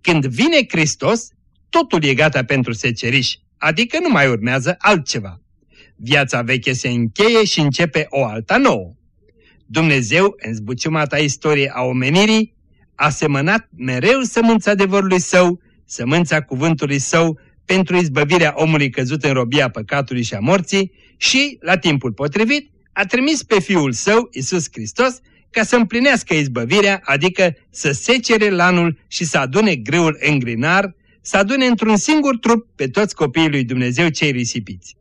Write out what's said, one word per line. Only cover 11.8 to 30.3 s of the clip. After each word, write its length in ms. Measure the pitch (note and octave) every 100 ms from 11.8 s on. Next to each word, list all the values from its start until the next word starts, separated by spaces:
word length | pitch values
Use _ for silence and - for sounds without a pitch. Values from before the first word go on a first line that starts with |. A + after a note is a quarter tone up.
omenirii, 760 | B2+ B2+ B2+ E3+ G#3+ A3 A3 _ _ _ _
a 140 | - D3
semănat 580 | C#3+ D#3 C#3 D3 G3+ - -
mereu 460 | B2+ B2+ E3 C4
sămânța 480 | B3+ - A3+ A3+ -
adevărului 500 | G3+ G3 G3+ F#3+ F#3
său, 400 | - F3+ F3+ F3+ _ _ _
sămânța 540 | - A#2+ D#3+ E3+ D#3
cuvântului 580 | C#3+ B2+ D#3 D#3 D3+ C#3+
său, 400 | C3 E3+ E3 D#3 _ _
pentru 320 | _ F#3 F3+ F3+
izbăvirea 560 | F3 C#3 D3 F3+ D#3+ -
omului 340 | D#3+ D#3 C#3
căzut 340 | A#2+ B2+ D3+
în 80 | D3
robia 360 | C3 A#2+ C#3+ C3
păcatului 540 | C3+ A#2+ C#3+ C3+ B2
și 120 | A2+
a 40 | A#2
morții 540 | A2+ F#3+ E3+ G3 F#3+ _ _ _
și, 400 | - C4 C#4+ C4
la 160 | D#3+ F3+
timpul 360 | F3 C#3+ B2+
potrivit, 580 | G#2 C#3+ D3 A3+ D4 C#4+ _ _
a 120 | -
trimis 380 | G3 A#3+ C4+ D4+
pe 180 | - G#3
Fiul 320 | - F#3 C#3+
Său, 360 | A#2 - A3 B3
Iisus 320 | - C3+ F#3 D#3
Hristos, 460 | - G#2+ - B3+ B3 _ _ _
ca 120 | -
să 140 | A3 B3
împlinească 580 | A3+ A#3 C4 B3 -
izbăvirea, 680 | E3 C#3+ B2 A#2 F#3+ G3+ G3
adică 480 | - D3 F3 F#3 F#3 - _
să 220 | - D#3
secere 580 | C#3 - B3 A#3 A3+ G#3
lanul 480 | F#3 F3 F3+ E3+ - _
și 160 | -
să 140 | E3 D#3
adune 360 | C3+ D3 G#3+
grâul 440 | D3+ A2 D#3 E3 D3
în 180 | D3+